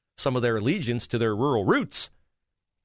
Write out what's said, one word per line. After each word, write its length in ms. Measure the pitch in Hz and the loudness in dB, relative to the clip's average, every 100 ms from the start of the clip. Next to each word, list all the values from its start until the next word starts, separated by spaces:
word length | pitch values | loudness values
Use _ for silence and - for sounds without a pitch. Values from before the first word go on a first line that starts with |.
| _ - | _ -4
some 180 | 139 127 | -2 0
of 60 | |
their 160 | 120 110 | 0 0
allegiance 500 | 117 202 120 120 - | 0 0 -2 -4 -4
to 100 | 117 | -2
their 180 | 113 104 | 0 0
rural 300 | 143 117 98 | 2 2 4
roots, 440 | 269 190 - - _ _ _ _ _ _ _ | 2 0 -8 -12 _ _ _ _ _ _ _